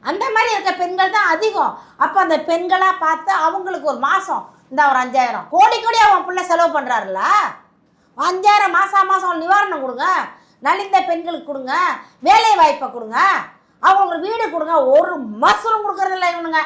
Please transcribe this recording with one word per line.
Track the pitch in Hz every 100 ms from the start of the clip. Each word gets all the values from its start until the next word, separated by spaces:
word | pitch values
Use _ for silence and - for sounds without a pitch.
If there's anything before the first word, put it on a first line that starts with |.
அந்த | - 359 508
மாதிரி | 440 466
இருக்க | 415 392
பெண்கள் | 359 349 370 381 427
தான் | 381
அதிகம். | 320 440 381 262 - - _
அப்ப | 302 349
அந்த | 359 311 -
பெண்களா | 339 349 370 381 370
பார்த்து | 320 320 339 381 320
அவங்களுக்கு | 392 370 349 294
ஒரு | 247 269
மாசம் | 370 381 - - _ _
இந்த | 262 294
ஒரு | 262
அஞ்சாயிரம், | 254 254 247 214 175
கோடி | 330 427 466
கோடியா | 453 453 415
அவன் | 381 349
புள்ள | 359 359
செலவு | 339 339
பண்றாருல்ல, | 311 254 233 202 190 233 403 330 - _ _ _ _ _ -
அஞ்சாயிரம் | 311 370 403 415 392 339
மாசா | 392 392 381
மாசம் | 381 370 330
நிவாரணம் | 330 392 403 330
கொடுங்க, | 262 240 330 359 240 - _ _ 262
நலிந்த | 370 392 381
பெண்களுக்கு | 359 339 339 330 -
கொடுங்க, | 277 254 302 359 277 - _
வேலை | 285 427 440 392
வாய்ப்பை | 320 277 254
கொடுங்க, | 240 220 233 381 330 - _ _ _
அவங்களுக்கு | 359 392 381
ஒரு | 330 359
வீடு | 453 440
கொடுங்க. | 330 311 330 254
ஒரு | 277 349 339 233 208
மசூலும் | 302 415 453 440
கொடுக்கறதில்ல | 415 381 381 370 359
இவனுங்க. | 339 330 320